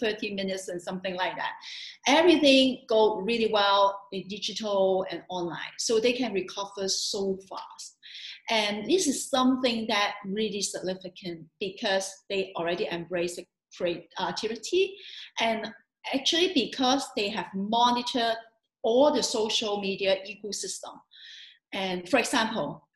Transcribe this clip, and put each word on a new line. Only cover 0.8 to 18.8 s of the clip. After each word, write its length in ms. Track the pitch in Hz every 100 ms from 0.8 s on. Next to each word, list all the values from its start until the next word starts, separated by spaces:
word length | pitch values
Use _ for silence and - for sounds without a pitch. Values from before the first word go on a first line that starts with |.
something 340 | 202 185 190
like 220 | 180 180 170
that. 160 | - - - - - - 240
Everything 800 | 294 349 320 285 269 262 240 -
go 300 | 220 214 180
really 300 | 190 233 220
well 480 | 214 202 196 196 - -
in 140 | 190 180
digital 760 | 202 - 202 214 196 190 185 185
and 120 | 170 -
online, 460 | 180 175 147 - -
so 220 | - 220
they 140 | 240
can 180 | 247 240
recover 560 | 196 180 - 196 - 190
so 500 | - - 208 196 190 -
fast. 480 | - - - - - - - - - -
And 380 | 226 208 208 208
this 200 | 370 302
is 220 | - -
something 580 | 262 254 262 254 233 220
that 260 | 208 208 -
really 380 | 196 202 214 196
significant, 840 | 196 - 180 185 180 - 185 165 156 _
because 500 | 196 - 220 190 190 - _
they 200 | 196 190 190
already 320 | 170 185 -
embrace 460 | 175 165 175 175 175
the 80 | - _ _ -
creativity, 1200 | 180 170 - - 175 180 214 233 - 359 392 - - - - -
and 260 | 226 220 220 - _ _ -
actually 400 | 262 - 330 370
because 500 | 320 208 - 254 269 - -
they 120 | 202
have 180 | 208 175
monitored 800 | 190 202 226 240 240 247 240 226 226 - _ _ _